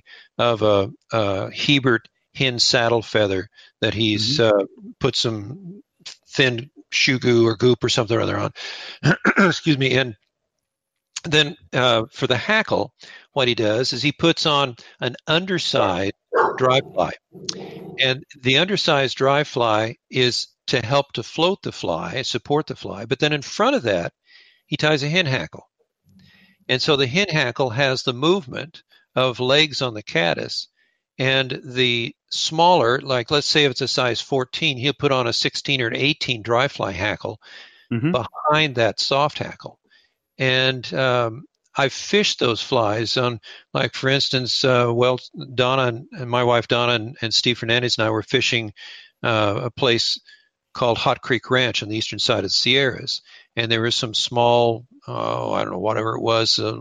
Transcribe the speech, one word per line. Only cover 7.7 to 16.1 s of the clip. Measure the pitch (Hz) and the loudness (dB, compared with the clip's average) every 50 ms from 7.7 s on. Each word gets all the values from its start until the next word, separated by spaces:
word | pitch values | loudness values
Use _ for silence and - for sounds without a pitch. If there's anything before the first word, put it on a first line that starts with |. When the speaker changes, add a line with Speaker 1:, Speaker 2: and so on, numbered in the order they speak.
| 120 - - | 4 4 0
Speaker 1:
or | 120 | -2
something | - - 117 101 117 | 0 0 0 0 0
or | 110 | 0
other | 101 95 98 | 0 -2 -2
on. | 104 104 - - - - - - - - - - - | -4 -4 -6 -6 -10 -16 -14 -14 -14 -16 -18 -16 -2
<clears throat> | - 143 185 - - 214 - | 0 0 0 2 0 0 4
Excuse | - 202 175 151 - - 165 147 131 | 4 4 4 4 2 0 0 2 2
me. | 139 131 123 | 2 2 2
And | 131 135 123 107 _ _ _ _ _ _ _ _ _ _ _ _ _ _ _ _ _ _ _ _ - - | 2 0 0 -6 _ _ _ _ _ _ _ _ _ _ _ _ _ _ _ _ _ _ _ _ -12 -4
then, | 175 147 151 151 151 175 _ - _ - | 2 2 2 2 2 -2 _ -14 _ -2
uh, | 135 123 127 117 113 113 - | 2 2 4 4 2 0 -2
for | - - 139 | -4 -4 0
the | - 127 | 0 0
hackle, | 113 - - 214 220 202 - 107 95 101 - _ _ - - - - - _ _ | 0 2 0 0 0 2 0 0 0 0 -4 _ _ -20 -20 -20 -20 -20 _ _
what | 139 127 | 0 0
he | 123 117 | 0 0
does | 117 113 104 107 117 131 - 135 | 0 0 0 2 0 0 -2 -4
is | 120 | -2
he | 120 147 | -2 -2
puts | - - - 170 160 - - | -2 2 2 2 2 2 0
on | 165 147 143 143 131 120 - - - - _ | 2 2 2 0 0 -4 -14 -20 -20 -12 _
an | 127 127 120 - _ | -6 -6 -6 -8 _
undersized | - 156 170 190 190 190 160 - - - - 107 101 90 87 98 98 | -2 -2 0 0 -2 -4 -2 -2 0 0 2 2 2 0 0 -2 -4